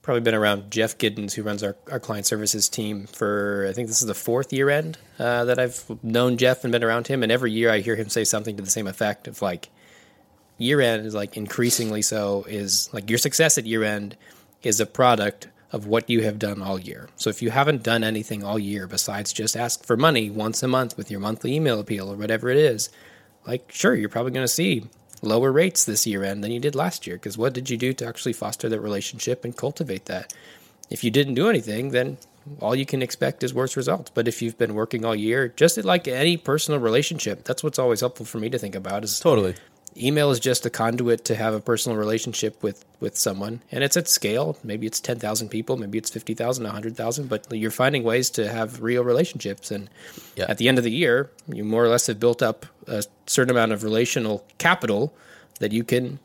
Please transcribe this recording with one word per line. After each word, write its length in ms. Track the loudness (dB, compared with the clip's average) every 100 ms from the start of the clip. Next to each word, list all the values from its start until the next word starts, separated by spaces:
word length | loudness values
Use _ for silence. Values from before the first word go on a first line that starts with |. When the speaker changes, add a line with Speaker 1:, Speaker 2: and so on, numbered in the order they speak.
Speaker 1:
probably 200 | 0 2
been 120 | 2
around 360 | 4 2 2 -2
Jeff 260 | 0 0 0
Giddens, 380 | -2 -2 -6
who 80 | -6
runs 200 | -4 -4
our, 140 | -4 -6 -10
our 100 | -10
client 240 | -6 -4 -2
services 420 | -2 -2 0 -2
team, 360 | -2 -6 -6 -12
for, 600 | -4 -2 0 0 -2 -2
I 40 |
think 140 | -2 -2
this 120 | -2
is 60 | -2
the 80 |
fourth 380 | -4 0 0 0
year 180 | 2 2
end, 260 | 2 0 -10 -18 -4
uh, 260 | 0 2
that 140 | 2 2
I've 260 | 0 -2 -12 -8
known 360 | 0 2 4 4
Jeff 260 | 4 4
and 80 | 0
been 100 | 2
around 220 | 2 0 0
him. 160 | 0
And 80 | 4
every 220 | 4 2
year 180 | 2 4
I 100 | 4
hear 160 | 2 -2
him 120 | 0
say 160 | 0
something 320 | 0 0 -4 -8
to 60 |
the 80 | -2
same 160 | -2 -2
effect 420 | -2 -2 -2 -10
of, 140 | -4
like, 260 | -4 -4 -10 _ -20 -20 _ _ _ _ _ _
year 240 | 2 4
end 260 | 4 2 -2
is, 80 |
like, 220 | -4 -6 -8
increasingly 680 | -6 0 2 2 0 -2
so 420 | -2 0 0 -2 -4
is, 400 | -6 -2 -2 -2
like, 160 | -8 0
your 100 | 0
success 400 | 2 4 4 4
at 80 | 2
year 180 | 0
end 320 | 0 -2 -6 -14 -20 -20 _ _
is 180 | -2 0
a 60 | 0
product 600 | 4 6 6 2 -4 -20 _ _
of 160 | -10 0
what 220 | 0 2
you 140 | 2
have 160 | 2 -2
done 240 | -4 -4
all 160 | -4 -6
year. 280 | -6 -14 -16 -4
So 120 | -4
if 120 | 0
you 80 | 0
haven't 320 | 2 2 2
done 200 | 2 2
anything 400 | 2 -2 -6 -8
all 160 | -4 -2
year 280 | -2 -6 -4
besides 460 | -4 -4 -4 -6
just 240 | -4 -2 -2
ask 280 | -4 -4
for 120 | 0 4
money 340 | 6 4 0
once 320 | -4 -4 -2
a 60 | 0
month 280 | 0 0 -6
with 140 | -10
your 100 | -6
monthly 340 | -4 -4 -2
email 240 | 0 2 0
appeal 320 | -2 -6 -6
or 60 | -8
whatever 320 | -2 -2 2
it 80 | 4
is, 320 | 4 2 -6 -10 -20 -20 _ _ -8
like, 240 | -8 -8
sure, 240 | 0 2
you're 140 | 2 0
probably 240 | -2 -2
gonna 160 | -2 -2
see 380 | 0 2 0 -4 _ _ -8
lower 320 | 0 4 6
rates 320 | 4 4 2
this 220 | 0 0 0
year 180 | 0
end 180 | -2 -4
than 80 | -4
you 80 | -2
did 140 | -2
last 320 | 0 -2 -4 -10
year, 120 | -10
'cause 180 | -10 -2
what 160 | -2
did 160 | -2 -6
you 80 | -2
do 160 | -2
to 140 | -2 -6
actually 260 | -6 -6
foster 360 | -4 -6 -4 -2
that 120 | -2
relationship 640 | -2 -4 -6 -6 -4 -4
and 120 | -6 -6
cultivate 500 | -6 -4 -6 -6 -6
that? 260 | -8 -8 -18 -20 -20 -20 _ -12
If 140 | -4
you 60 | 2
didn't 240 | 2 2
do 140 | 2 4
anything, 420 | 2 0 -4 0
then 280 | 0 -2 -8 -18 _ -18 -6
all 140 | 0
you 120 | 0 0
can 160 | -2
expect 420 | -2 0 -2 0
is 80 | -4
worse 240 | -2 -2 -2
results. 340 | 0 -2 -2
But 120 | 0 0
if 140 | -2
you've 160 | -6 -2
been 180 | -2
working 300 | 0 -2 -2
all 100 | -2 0
year, 320 | 0 0 0
just 220 | 4 4 4
like 240 | 2 0 0
any 280 | 0 2 2
personal 420 | 0 0 0 0
relationship, 640 | 4 2 2 -4 -4 -6
that's 180 | -6 -4
what's 160 | -2 0
always 220 | 2 2
helpful 240 | 0 -4
for 140 | -10 -6
me 100 | -4
to 100 | -4
think 160 | -6
about 300 | -8 -6 -6
is 160 | -4 2
Speaker 2:
Totally. 340 | 4 4 2 -2 -14 _ -20 -4
Speaker 1:
email 300 | 0 4 4
is 80 | 2
just 240 | 2 0
a 60 | -2
conduit 540 | 0 0 2 2 2
to 100 | 0
have 180 | 0 0
a 80 | -2
personal 380 | 0 0 0 0
relationship 640 | 0 0 -2 -4 -4 -2
with, 220 | -6 -6 -20 _
with 180 | -6 -2
someone. 420 | -2 -2 -6 -8 _
And 100 | -2
it's 120 | 2 0
at 100 | 2
scale. 480 | 0 2 0 0 -4
Maybe 240 | -8 -6 -4
it's 140 | -4
ten 180 | -4 -4
thousand 300 | -4 -4 -4
people, 260 | -6 -4 -4
maybe 220 | -2 -6
it's 100 | -6
fifty 240 | -10 -8
thousand, 300 | -4 -2 -2 -4
a 40 |
hundred 260 | -6 -8 -4
thousand, 320 | -4 -4 -4
but 180 | -6 -4
you're 180 | -4 -4
finding 300 | 2 2 4
ways 260 | 2 2 0
to 180 | -2 -2
have 320 | -2 -4 -4
real 220 | -2 0
relationships. 680 | 4 4 2 -2 -8 -8 -8
And 180 | -8 -10 -18 -20 -20 -14 -4
Speaker 2:
Yeah. 100 | -2
Speaker 1:
at 80 | 4
the 120 | 4
end 100 | 4
of 60 |
the 60 | 2
year, 380 | 2 4 2 0 -10 -10
you 120 | -6
more 200 | 0 4
or 40 | 6
less 180 | 4 2
have 140 | 2
built 220 | 2 4
up 220 | 0 0 -12 _ -6
a 160 | -6 -6 _ -2
certain 240 | 2 4
amount 220 | 4 4
of 100 | 2
relational 640 | 0 2 2 0 -2 -4 -6 _
capital 560 | 2 4 2 0 0 -4 -20 -20 _ -4
that 140 | -2
you 120 | 0
can 340 | 2 0 0 -10